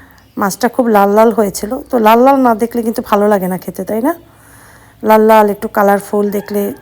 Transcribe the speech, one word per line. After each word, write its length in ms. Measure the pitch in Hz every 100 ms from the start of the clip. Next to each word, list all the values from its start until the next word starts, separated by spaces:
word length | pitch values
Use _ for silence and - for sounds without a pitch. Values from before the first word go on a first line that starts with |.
| - _ _ -
মাছটা 300 | 202 - 247
খুব 180 | - 233
লাল 240 | 208 202
লাল 220 | 208 226
হয়েছিল, 460 | 214 202 - 208 262 -
তো 80 | 247
লাল 220 | 214 233
লাল 160 | 262 277
না 180 | 247
দেখলে 280 | 214 233 240
কিন্তু 200 | 220 220 226
ভালো 220 | 208 208
লাগে 200 | 208 180
না 100 | 180
খেতে, 260 | - 180
তাই 180 | 185 214
না? 120 | 269 339 - _ _ - - - _ _
লাল 180 | 214 220
লাল 300 | 214 220 208
একটু 180 | 202 220
কালারফুল 600 | 214 202 202 196 208 208
দেখলে 420 | 202 196 202 202 -